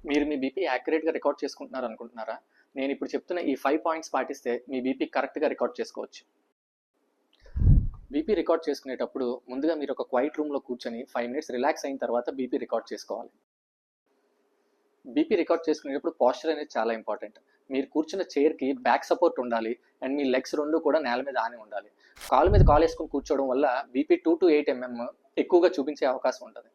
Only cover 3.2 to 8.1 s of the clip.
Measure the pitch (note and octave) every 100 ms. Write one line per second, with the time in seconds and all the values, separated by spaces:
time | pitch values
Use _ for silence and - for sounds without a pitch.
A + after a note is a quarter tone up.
3.2 | - F3 C#3 C3 C3+ D#3 E3 D#3+ D#3 C#3
4.2 | B2+ C#3+ B2+ B2 - C3 B2 C3 D#3 C#3
5.2 | C#3 C#3+ C#3+ - A#2+ - A2+ - A2+ -
6.2 | _ _ _ _ _ _ _ _ _ _
7.2 | _ _ - - - - - - -